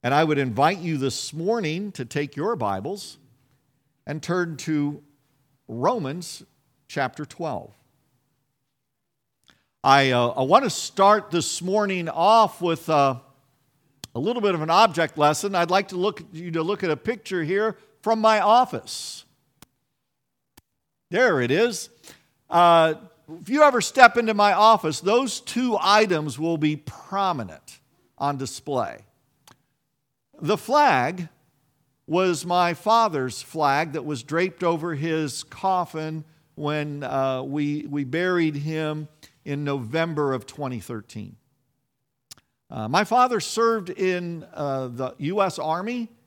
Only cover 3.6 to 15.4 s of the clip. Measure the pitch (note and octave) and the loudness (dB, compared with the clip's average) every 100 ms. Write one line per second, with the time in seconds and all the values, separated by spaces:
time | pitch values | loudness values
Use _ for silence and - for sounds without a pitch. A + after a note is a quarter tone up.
3.6 | _ _ _ _ - D3+ - F3+ E3+ D3+ | _ _ _ _ -12 -10 -4 -2 -2 -6
4.6 | - D3+ D3 D3 _ _ _ _ _ _ | -4 -2 -2 -6 _ _ _ _ _ _
5.6 | _ A2+ G3 A#3+ C#3 D#3+ F3 - - _ | _ -2 -2 -2 -6 -8 -12 -18 -20 _
6.6 | _ _ _ - C3 - D3 - E3 A#2 | _ _ _ -4 -4 -6 -14 -10 -8 -8
7.6 | - _ _ _ _ _ _ _ _ _ | -12 _ _ _ _ _ _ _ _ _
8.6 | _ _ _ _ _ _ _ _ _ _ | _ _ _ _ _ _ _ _ _ _
9.6 | _ _ C#3 C#3 C3+ B2 A#2+ - C3 G3+ | _ _ 4 6 6 4 2 0 4 4
10.6 | C4+ - - - G3 G#3+ - E3 - - | 4 -4 -8 4 6 6 2 -4 -4 -6
11.6 | F3+ G3+ G3+ F#3+ E3 - F3 A3+ G#3+ - | -2 -2 0 -4 -6 0 4 6 4 2
12.6 | F3 D#3+ D#3+ D#3 C#3 B2 _ _ _ _ | -2 -2 0 2 2 0 _ _ _ _
13.6 | _ _ _ _ - A2+ D#3+ A#3+ G#3 F3 | _ _ _ _ -14 -6 -4 -2 0 -2
14.6 | D#3 E3+ A3 E3 E3 - D3 D3+ | 2 4 4 2 -4 2 2 2